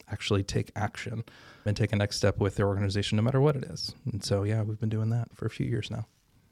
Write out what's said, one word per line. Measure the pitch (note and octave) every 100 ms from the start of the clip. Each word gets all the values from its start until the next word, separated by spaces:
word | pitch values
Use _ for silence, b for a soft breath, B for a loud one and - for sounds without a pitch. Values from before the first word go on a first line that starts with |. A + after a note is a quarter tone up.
| -
actually | G#2 - G2+
take | G2 A2+ G#2+ -
action | G#2 - - A2 - B B B -
and | G2+
take | G#2+
a | G#2
next | G2+ -
step | G#2 -
with | G2+ -
their | G2+
organization, | G2 G2+ G2+ G2+ G#2+
no |
matter | A#2 C3
what | D3 C#3
it |
is. | - D#2+ - - -
And | G#2
so, | - G2+
yeah, | G#2 A2
we've | G#2+ G#2+
been | A2
doing | A2 A2
that | A#2 A#2 -
for | A2+
a |
few | - B2+
years | A2+ -
now. | G#2+ G#2+ _ _ _ _